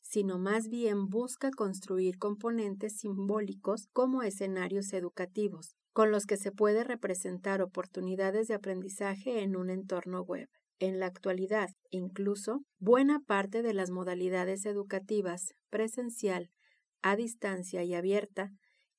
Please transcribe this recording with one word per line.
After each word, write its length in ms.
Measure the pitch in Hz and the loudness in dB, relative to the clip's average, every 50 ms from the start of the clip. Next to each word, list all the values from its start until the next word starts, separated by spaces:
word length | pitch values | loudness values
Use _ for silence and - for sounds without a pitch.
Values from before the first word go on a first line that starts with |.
sino 400 | - - - 214 202 190 185 180 | -12 -2 0 2 2 2 0 0
más 260 | 185 196 214 226 220 | 2 2 2 2 0
bien 400 | 220 233 240 233 214 208 202 196 | -2 -2 0 2 2 2 2 0
busca 460 | 196 190 226 247 247 - - - 269 | 2 0 0 0 -2 -4 -2 -2 -2
construir 680 | 269 - 214 196 185 190 - - 190 185 185 185 180 185 | 0 0 -2 -2 -2 -4 -4 -2 0 2 2 2 0 0
componentes 800 | 214 208 208 208 226 233 233 226 214 202 196 196 220 214 214 | -2 -2 -2 -2 -2 -2 0 0 0 -2 -2 -4 -4 -6 -6
simbólicos 880 | - - 208 196 196 196 196 208 214 208 196 196 196 - 190 208 226 - _ | -6 -4 -4 -2 -2 0 2 2 0 0 -2 -6 -4 -2 -2 -2 -2 -4 _
como 320 | _ - 254 262 262 262 240 | _ 2 2 2 2 0 0
escenarios 680 | 202 196 - 202 196 190 185 180 185 190 196 196 196 | -2 -2 -2 -2 -2 -2 -2 -2 -2 -2 -2 -2 -2
educativos, 840 | 196 185 180 175 - - 180 185 - 214 208 202 175 160 160 - - _ _ _ | -4 -4 -4 -4 -4 -6 -8 -4 -2 -2 -2 -2 -2 -6 -14 -18 -20 _ _ _
con 180 | _ 226 220 214 | _ 6 6 6
los 160 | 214 208 208 | 6 2 2
que 100 | 202 208 | 0 -2
se 140 | 196 202 202 | -2 -2 -6
puede 320 | 202 196 214 208 208 226 | 2 4 4 6 6 4
representar 800 | 240 254 240 233 - 196 180 180 - 185 180 180 185 202 196 196 | 2 0 -2 -2 -2 -2 -2 -2 -4 -6 -6 -4 -2 -2 0 0
oportunidades 840 | 185 185 - 185 180 185 - 185 185 185 185 190 190 190 196 214 226 226 | 0 0 -2 -6 -6 -4 -6 -6 -4 -2 -2 0 0 2 2 0 0 0
de 60 | 220 | -2
aprendizaje 880 | 202 208 196 190 185 185 190 - - 208 196 196 196 - 262 240 220 | -2 -2 -4 -4 -4 -6 -8 -6 -4 -4 -4 -4 -4 -4 -2 -2 0
en 120 | 196 196 190 | 0 0 0
un 160 | 185 185 185 | 0 -2 -2
entorno 520 | 185 190 190 190 190 175 170 185 180 180 | -4 -4 -4 -4 -4 -4 -4 -4 -6 -6
web. 260 | 180 185 180 180 254 - _ _ _ _ _ _ | -4 -4 -6 -6 -6 -12 _ _ _ _ _ _
En 180 | 185 190 190 185 | -2 0 0 0
la 80 | 190 | -2
actualidad, 640 | 180 185 - - 196 185 185 190 190 208 220 196 185 - _ _ _ | -4 -4 -4 -2 -2 0 0 0 0 2 0 0 -2 -4 _ _ _
incluso, 760 | - 185 180 185 185 190 196 202 202 196 - 214 233 285 277 _ _ _ | -6 -4 -4 -4 -4 -2 0 0 0 0 -2 -4 -4 -4 -6 _ _ _
buena 400 | 185 208 240 254 277 277 302 294 | 6 6 8 8 8 6 4 2
parte 420 | 285 - 208 196 196 196 208 226 | 2 0 0 0 2 0 -2 0
de 100 | 233 233 | 0 2
las 180 | 208 196 185 180 | 0 0 0 0
modalidades 760 | 180 180 175 180 180 180 180 180 185 185 180 185 196 196 196 | -2 -4 -2 -2 -2 0 0 0 2 2 0 0 -2 -2 -2
educativas, 840 | 208 208 202 202 202 202 190 190 - 220 208 185 180 170 180 - - - _ _ _ | -2 -2 -2 -2 -2 -4 -6 -2 0 0 0 0 0 -4 -4 -6 -8 -10 _ _ _
presencial, 800 | - 214 220 226 - 254 247 233 233 - - 196 185 180 175 - _ _ _ _ _ _ _ _ _ _ | -2 -2 -2 -2 -2 -4 -4 -4 -4 0 0 0 0 0 -4 -8 _ _ _ _ _ _ _ _ _ _
a 120 | - 190 196 | 2 2 2
distancia 680 | 214 240 233 - - - 202 190 185 180 - - 180 175 | 2 0 -4 -4 -4 -2 -2 -2 -4 -6 -6 -4 -2 -2
y 100 | 180 175 | 0 -2
abierta, 560 | 170 180 190 202 208 202 - _ - 196 196 202 _ _ _ _ _ _ _ _ | 0 2 2 2 2 2 -2 _ -6 -6 -6 -8 _ _ _ _ _ _ _ _